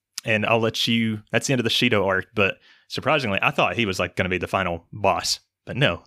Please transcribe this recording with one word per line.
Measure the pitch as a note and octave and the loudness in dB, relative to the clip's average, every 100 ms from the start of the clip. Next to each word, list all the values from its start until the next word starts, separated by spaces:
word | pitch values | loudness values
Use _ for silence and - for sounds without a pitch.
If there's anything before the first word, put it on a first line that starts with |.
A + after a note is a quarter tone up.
| _ - | _ -8
and | A#2 G#2+ G#2 | -2 0 2
I'll | A2+ | 2
let | A2 - - | 2 0 0
you. | A#2 A2+ G#2+ - | 0 0 -4 -4
That's | A#2 - | -2 0
the | |
end | C3 | 0
of | |
the | A2+ | 0
Shido | - B2 G#2+ F#2+ | 0 2 2 2
arc. | F#2+ - | 0 -2
But | G#2+ G2 - - _ _ | 0 0 -2 -14 _ _
surprisingly, | - F2+ D3+ B2 G2 | -6 0 0 0 0
I | B2+ | 0
thought | D3 A2 F#2 | 0 0 0
he | G#2+ | 0
was, | F2+ | 0
like, | F2 - | -2 -2
gonna | F#2 | -2
be | F2+ | -2
the | E2 | -2
final | G2+ F#2 E2+ - | -2 0 -4 -8
boss. | G#2+ G2 F2 - - _ _ | -2 0 2 -2 -6 _ _
But | - F#2 | -10 0
no, | C3 F2 | 0 0